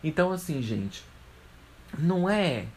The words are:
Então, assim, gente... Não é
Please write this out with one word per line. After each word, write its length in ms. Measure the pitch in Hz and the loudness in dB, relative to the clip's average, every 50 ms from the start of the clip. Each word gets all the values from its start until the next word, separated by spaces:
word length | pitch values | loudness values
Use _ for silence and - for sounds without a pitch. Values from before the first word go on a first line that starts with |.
| - | -4
Então, 260 | 156 151 - 180 185 | -2 2 2 2 2
assim, 300 | 185 180 - - 156 135 | 2 -2 -4 -4 -4 -2
gente... 420 | 120 110 113 104 98 98 - - - - - - - - - - - - - - - - - - - - - 151 | -2 -2 -2 -2 -2 -4 -6 -10 -18 -18 -20 -20 -20 -20 -20 -20 -20 -20 -20 -20 -20 -20 -20 -20 -18 -12 -4 0
Não 300 | 151 170 190 180 175 190 | 2 2 4 4 4 2
é 380 | 208 214 196 165 131 110 98 110 - | 4 4 2 2 0 -2 -4 -8 -12